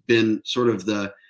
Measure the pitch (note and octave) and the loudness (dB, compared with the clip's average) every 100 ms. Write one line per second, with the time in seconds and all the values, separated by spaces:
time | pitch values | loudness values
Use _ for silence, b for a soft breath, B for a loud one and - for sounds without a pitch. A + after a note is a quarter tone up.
0 | - A2+ A2 G#2 - B2 A#2+ G#2 F#2+ G#2 | 0 2 2 0 -4 -2 0 0 -2 -4
1 | G2 b b | -4 b b